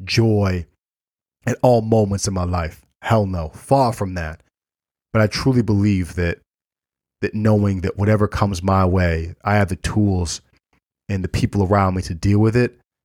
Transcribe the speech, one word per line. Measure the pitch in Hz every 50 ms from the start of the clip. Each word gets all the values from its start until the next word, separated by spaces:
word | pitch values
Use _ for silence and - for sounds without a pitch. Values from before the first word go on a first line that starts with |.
| 95
joy | - - 113 113 113 107 101 101 95 92 87 80 - _ _ _ _ _ _ _ _ _ _ _ _ _ _ _
at | 117 120 -
all | - 127 123 113
moments | 110 110 113 110 104 98 101 95 -
in | 98 95
my | 90 87
life. | 90 90 87 82 80 - - _ _ _ _
Hell | - - 113 110 101
no. | 95 92 85 80 76
Far | - - - - 135 139 131 117
from | 117 - 104 95 92
that. | 90 80 78 80 - _ _ _ _ _ _ _ _ _ _ _ _ _ _ -
But | 110
I | 107
truly | 107 - - - 143 127 123
believe | 110 107 104 98 101 104 98 92 87 76 -
that, | 90 87 85 - - _ _ _ _ _ _ _ _ _ _ _ _ _ _ _ _
that | 101 - -
knowing | 107 107 110 107 104 101 101 95 92
that | 87 95 -
whatever | 101 101 107 110 98 104
comes | 98 - - 107 101 98 87 87
my | 95 95 95 95
way, | 90 90 92 90 85 82 80 82 87 87 - -
I | 101 104
have | 104 101 90
the | 92
tools | - - - - 107 104 101 95 90 87 80 - - - _ _ _ _ _ _ _ _ _ _ _ _ -
and | 101 95 90
the | -
people | - - 123 107 - 101 98
around | 87 101 101 98 92 92
me | 92 -
to | - 90
deal | 80 - 101 101 104
with | 110 110 107
it | 123 120 117 - _ _ _ _ _